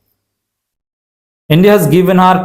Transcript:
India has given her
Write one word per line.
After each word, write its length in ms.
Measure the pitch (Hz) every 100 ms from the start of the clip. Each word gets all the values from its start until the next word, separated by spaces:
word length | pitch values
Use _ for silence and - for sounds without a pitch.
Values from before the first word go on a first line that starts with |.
| _ _ _ _ _ _ _ _ _ _ _ _ _ _ _
India 220 | 156 202 208
has 80 | 151
given 320 | 165 185 185
her 180 | 185 180